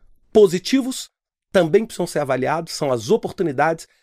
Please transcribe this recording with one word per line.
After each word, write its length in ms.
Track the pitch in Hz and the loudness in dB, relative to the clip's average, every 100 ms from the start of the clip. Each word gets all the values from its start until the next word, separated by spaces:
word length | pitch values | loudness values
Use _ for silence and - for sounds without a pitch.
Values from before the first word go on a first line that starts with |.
| _ _ _ | _ _ _
positivos 800 | - 196 180 - 269 247 254 - _ _ _ _ | 4 4 4 0 0 0 -6 -12 _ _ _ _
também 340 | 190 165 190 220 | 0 4 2 0
precisam 220 | - 175 | -4 -6
ser 120 | 160 | -4
avaliados, 540 | 143 131 127 156 165 | -2 -2 -2 -4 -6
são 180 | - 147 | -6 -2
as 180 | 123 110 | -2 0
oportunidades, 760 | 226 196 - 170 127 151 165 - _ | 0 -2 -4 -4 0 0 -2 -8 _